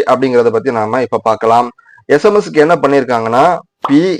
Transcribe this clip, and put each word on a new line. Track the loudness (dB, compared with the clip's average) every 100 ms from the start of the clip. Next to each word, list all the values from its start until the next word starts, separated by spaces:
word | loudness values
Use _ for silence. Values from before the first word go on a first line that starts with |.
| 0
அப்படிங்கறத | 0 0 0 0 0
பத்தி | -2 -4
நாம | -2 -4 -4
இப்ப | -4 -2
பார்க்கலாம். | -2 2 0 0 -6 _ _ -2 0
எஸ் | 2
எம் | 0
எஸ்க்கு | 0 0 2
என்ன | 2 2
பண்ணிருக்காங்கன்னா, | 0 0 -2 0 2 2 0 -8 _ -2
பி | 0 0 -4